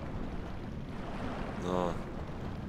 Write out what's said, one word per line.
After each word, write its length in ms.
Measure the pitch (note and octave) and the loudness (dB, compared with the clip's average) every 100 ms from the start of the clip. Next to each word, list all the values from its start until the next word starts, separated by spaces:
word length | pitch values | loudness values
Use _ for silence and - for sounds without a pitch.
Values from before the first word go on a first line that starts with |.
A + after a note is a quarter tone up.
| - - - - - - - - - - - - - - - - | 0 0 0 0 -2 -2 -2 -4 -4 -2 -2 0 0 0 0 0
So. 280 | F2+ F2+ F2 - - - - - - - | 4 6 6 2 -2 -2 -2 -2 -2 -2